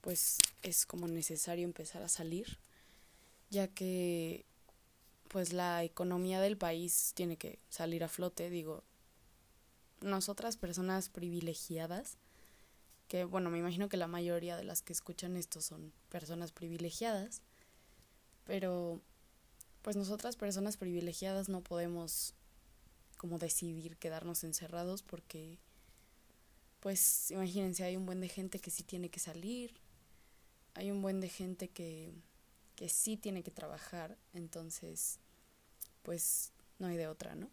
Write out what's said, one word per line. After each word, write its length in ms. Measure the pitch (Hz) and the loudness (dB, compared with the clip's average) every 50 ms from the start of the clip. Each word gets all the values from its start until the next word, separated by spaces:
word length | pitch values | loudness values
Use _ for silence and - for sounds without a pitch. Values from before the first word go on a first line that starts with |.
pues, 380 | - 175 180 165 - - - - - - - - | 0 2 2 4 4 4 8 8 8 8 6 -4
es 240 | - 185 170 - - | -4 2 4 4 2
como 220 | - - 175 175 170 | 2 0 -2 0 0
necesario 560 | 165 165 160 - 160 156 - - 170 175 175 | 0 0 0 0 0 0 0 0 2 2 2
empezar 380 | 175 170 - 160 - - 175 | 0 0 -4 -8 -8 -6 -6
a 60 | - 170 | 0 0
salir, 500 | - - 165 165 170 180 226 - - - - - - - - - - - - - - - - - - - - - | 0 0 2 0 0 -2 -2 -4 -8 -10 -12 -20 -20 -20 -20 -20 -20 -20 -20 -20 -20 -20 -20 -20 -20 -20 -12 0
ya 180 | 208 196 190 190 | 2 2 2 2
que, 760 | 196 - 185 185 185 180 180 175 175 170 165 165 - - - - - - - - - - - - - - - - - - - - | 0 -2 0 2 2 4 4 4 4 2 2 0 -2 -6 -8 -14 -20 -20 -20 -20 -20 -20 -20 -20 -20 -20 -20 -20 -20 -20 -18 -2
pues, 240 | - 196 180 170 | 0 0 0 2
la 320 | 175 180 180 175 175 170 170 | 2 2 4 4 4 4 2
economía 560 | 165 - - 180 180 180 180 180 185 185 190 | 2 2 0 2 2 4 4 4 4 6 6
del 160 | 190 202 208 | 6 6 6
país 560 | 196 185 170 165 165 175 175 - - - - - | 4 2 2 2 2 2 4 4 4 4 4 2
tiene 220 | - 185 175 165 | 0 0 0 0
que 220 | 160 - - - - - - | -2 -6 -8 -8 -10 -12 -10
salir 340 | - - 165 165 165 165 | -4 -2 0 0 2 0
a 60 | 165 165 | 0 0
flote. 400 | - - 180 180 - - 170 175 | 0 -2 -2 -2 -2 -2 -4 -2
Digo, 340 | 180 175 160 156 156 - - - - - - - - - - - - - - - - - - - - - - - - - | -2 -2 -2 -2 -6 -6 -8 -16 -20 -20 -20 -20 -20 -20 -20 -20 -20 -20 -20 -20 -20 -20 -20 -20 -20 -20 -20 -20 -12 -4
nosotras 560 | - 196 196 190 185 - 202 - - 233 226 | 0 2 2 2 2 0 -2 -2 -2 -2 -2
personas 540 | - - 175 170 175 185 185 190 190 190 - | -2 -4 -4 -2 0 2 2 2 2 0 -2
privilegiadas, 1040 | - - 175 175 170 175 170 165 160 - - - 170 160 165 165 175 196 180 - - - - - - - - - - - - - - - - - - - - - | -4 -4 -4 -2 0 0 0 0 -2 -4 -4 -4 -4 -2 -2 -2 -2 -4 -4 -8 -12 -12 -18 -20 -20 -20 -20 -20 -20 -20 -20 -20 -20 -20 -20 -20 -20 -20 -10 -2
que, 160 | - 180 180 | 0 0 0
bueno, 260 | 175 185 185 180 170 | 2 2 2 2 2
me 80 | 170 170 | 2 2
imagino 320 | 170 180 175 175 202 202 | 2 2 2 2 0 2
que 80 | 196 185 | 2 0
la 100 | 175 165 | 0 0
mayoría 480 | 175 175 175 170 175 170 165 175 170 | 0 0 2 2 2 2 2 0 -4
de 80 | 170 - | -4 -4
las 160 | - 175 - | -2 -2 -2
que 140 | - - 175 | -2 -2 -6
escuchan 420 | - - - 170 - - 180 180 | -6 -4 -6 -8 -6 -4 -2 -2
esto 240 | 180 170 - - 160 | -2 -2 -4 -4 -4
son 320 | 151 - 156 156 156 156 - - - - | -4 -6 -6 -8 -12 -12 -14 -20 -18 -8
personas 420 | - 175 160 147 165 170 175 160 | -6 -6 -4 -4 -4 -4 -4 -6
privilegiadas, 920 | - - 175 165 165 170 170 170 165 - 226 233 220 196 196 233 - - - - - - - - - - - - - - - - - - - - - - - | -6 -8 -6 -4 -2 -2 -2 -2 -2 0 0 2 2 0 0 -4 -6 -10 -12 -16 -20 -20 -20 -20 -20 -20 -20 -20 -20 -20 -20 -20 -20 -20 -20 -20 -20 -20 -4
pero, 580 | - 196 196 185 185 180 175 175 170 170 - - - - - - - - - - - - - - - - - | -2 0 2 2 2 2 2 0 0 -2 -4 -8 -14 -20 -20 -20 -20 -20 -20 -20 -20 -20 -20 -20 -20 -20 -6
pues, 140 | - 220 208 | -2 0 0
nosotras 400 | 202 196 190 208 214 - 240 240 | 2 2 0 0 -2 0 -2 -2
personas 420 | - 214 202 190 190 196 208 208 - | 0 0 0 2 2 2 0 0 0
privilegiadas 720 | 190 180 175 175 170 175 170 - 185 190 190 196 196 196 | -2 0 0 0 0 0 -2 -2 0 0 2 2 2 0
no 100 | 190 180 | -2 -2
podemos 720 | 175 - 180 170 170 175 175 170 165 160 - - - - - - - - - - - - - - - - - - - - - - | -2 0 0 0 2 2 0 -2 -2 -2 0 0 0 -2 -4 -10 -20 -20 -20 -20 -20 -20 -20 -20 -20 -20 -20 -20 -20 -20 -14 -8
como 160 | - 175 170 165 | -4 -4 -2 0
decidir 580 | 170 165 - - 180 170 165 160 160 165 165 - | 0 2 2 2 2 0 -4 -4 -6 -8 -10 -4
quedarnos 440 | - 170 160 160 165 175 170 - | -4 -4 -4 -2 -4 0 -2 0
encerrados 640 | - 160 160 - 175 160 170 170 175 180 190 202 - | 0 0 -2 -2 -2 -2 -4 -2 -2 -2 -2 -4 -4
porque, 560 | - - 160 - - - 160 156 160 165 - - - - - - - - - - - - - - - - - - - - - - - - - | -8 -10 -10 -10 -10 -12 -12 -10 -12 -14 -16 -20 -20 -20 -20 -20 -20 -20 -20 -20 -20 -20 -20 -20 -20 -20 -20 -20 -20 -20 -20 -20 -20 -20 -6
pues, 500 | - 196 196 190 - - - - - - | -2 0 4 6 8 8 8 6 2 2
imagínense, 540 | 160 190 190 185 175 202 190 185 180 - 190 | 0 0 0 2 2 2 2 2 2 0 0
hay 120 | 180 185 | 0 0
un 80 | 185 190 | 0 -2
buen 160 | 185 185 185 | -2 -2 -2
de 80 | 185 175 | -2 -4
gente 300 | - - 190 185 - 190 | -4 -4 -6 -4 -4 -6
que 140 | - 175 | -4 -4
sí 100 | 165 - | -6 -6
tiene 280 | - - - 180 180 170 | -4 -6 -4 -4 -4 -4
que 100 | - 175 | -4 -4
salir, 540 | - 175 160 165 170 208 240 247 240 233 233 - - - - - - - - - - - - - - - - - - - - | -6 -6 -6 -6 -4 -4 -4 -4 -4 -8 -10 -16 -20 -20 -20 -20 -20 -20 -20 -20 -20 -20 -20 -20 -20 -20 -20 -20 -20 -16 -8
hay 160 | 180 190 196 | -4 -2 0
un 120 | 202 202 | 0 2
buen 180 | 196 196 190 190 | 2 2 2 2
de 80 | 190 180 | 0 -2
gente 400 | - - 190 185 185 180 190 180 | -4 -4 -4 -4 -2 -4 -6 -8
que, 440 | - - 175 165 160 160 160 170 165 165 165 - - - - - - - - - - | -6 -6 -6 -6 -6 -8 -10 -12 -12 -14 -18 -20 -20 -20 -20 -20 -20 -20 -20 -18 -12
que 140 | - - 165 | -8 -2 2
sí 280 | - - - 220 220 | 4 4 4 2 2
tiene 280 | 214 - 208 190 185 170 | 0 0 -2 -2 -2 -4
que 80 | - | -6
trabajar, 680 | - - 160 151 151 156 - - - 175 165 160 - - - - - | -8 -8 -8 -8 -8 -8 -10 -8 -8 -6 -6 -8 -10 -14 -18 -12 -10
entonces, 840 | 175 170 165 - 165 165 165 160 - - 165 160 165 - - - - - - - - - - - - - - - - - - - - | -8 -8 -8 -8 -8 -8 -8 -8 -8 -8 -8 -4 -2 -2 -2 -2 -4 -10 -20 -20 -20 -20 -20 -20 -20 -20 -20 -12 -10 -10 -10 -10 -10
pues, 480 | - - 175 170 - - - - - - - - - - - - | -4 -2 0 2 2 4 4 2 2 -2 -6 -16 -20 -20 -8 -4
no 80 | 190 180 | -2 0
hay 80 | 175 | 2
de 100 | 170 160 | 0 0
otra, 300 | 156 156 - - - 143 | -2 -4 -6 -8 -8 -6
¿no? 120 | 156 180 277 | -6 -8 -8